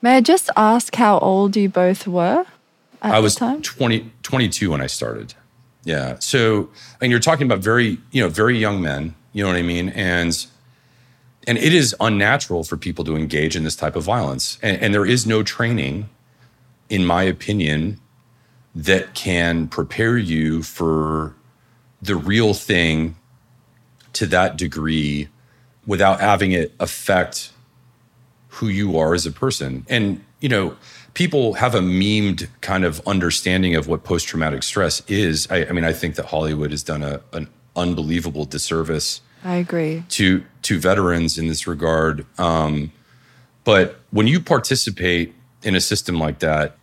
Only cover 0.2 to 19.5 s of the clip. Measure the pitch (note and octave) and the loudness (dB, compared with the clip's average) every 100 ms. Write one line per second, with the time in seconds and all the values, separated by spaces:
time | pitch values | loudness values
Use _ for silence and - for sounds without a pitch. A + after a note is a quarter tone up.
0.2 | A#3+ F#4 - - G#3+ A#3 - - A3+ G3+ | 6 4 4 2 4 4 0 2 4 6
1.2 | - F#3+ G3+ G#3 G3 F#3 F3+ G3 - F3+ | 4 4 2 2 2 2 2 2 -2 0
2.2 | F3 C4+ F#4 - _ _ _ - G#3+ G#3+ | 2 2 -2 -10 _ _ _ -8 2 4
3.2 | A3 - A#3 C#4+ D#4 - B2 A2 A2+ - | 4 2 -2 -2 -6 -2 0 0 -4 -16
4.2 | - C3 A2+ - F#2 D2+ C2 - A#1 A1 | -4 0 0 0 -2 -2 -4 -6 -6 -8
5.2 | A1 - _ _ _ _ - D#2 C2 B1+ | -12 -18 _ _ _ _ -6 -4 -4 -6
6.2 | - C3+ A2+ G#2+ G2 - - - B2+ A#2+ | -2 2 2 2 -2 -10 -20 -4 2 2
7.2 | B2 D#3+ C3+ G#2 F#2+ A#2 A#2 F#2 - C3+ | 4 2 2 2 2 2 2 -2 -4 0
8.2 | G2 D#2 A2 A#2+ G#2+ G2+ E2 C#2 D#2 E2 | 0 2 2 2 0 0 -2 -2 -6 -10
9.2 | _ G#2 G2+ F2 F2 F2 F2+ G2 F#2+ F2 | _ -4 0 0 0 -2 -4 -4 0 0
10.2 | E2+ D#2+ - _ _ _ _ _ _ _ | 0 -2 -6 _ _ _ _ _ _ _
11.2 | _ _ - A#2 B2+ F3 B2+ - A2+ G#2 | _ _ -4 0 4 4 4 2 0 2
12.2 | G2+ C#3+ - F2 E2 E2 F#2+ D#2 D#2+ D#2 | 2 2 0 -4 -4 -6 -6 -6 -4 -2
13.2 | D2+ D2+ D#2 E2 D2+ - D2+ E2+ D#2+ A#2 | -2 0 0 -2 -4 -4 -4 -4 -2 -2
14.2 | D2+ C2+ - - A2 F#2 A2 G#2 G2+ B2 | -2 -4 -6 -4 -4 -2 0 2 2 2
15.2 | A2+ A2 G#2+ - A#2 A#2 C#2 D#2 G#2+ _ | 2 0 0 -2 -2 0 -2 -4 -8 _
16.2 | _ _ _ _ _ _ _ G2+ F2+ F2 | _ _ _ _ _ _ _ 0 2 2
17.2 | F#2+ D#2+ - G#2 D#2+ D2+ E2 G#2 _ _ | 2 -2 -2 0 0 0 -2 -6 _ _
18.2 | _ _ _ _ _ E2+ D#2 F#2+ - - | _ _ _ _ _ -10 2 2 2 -8
19.2 | - F2 E2+ | -2 0 2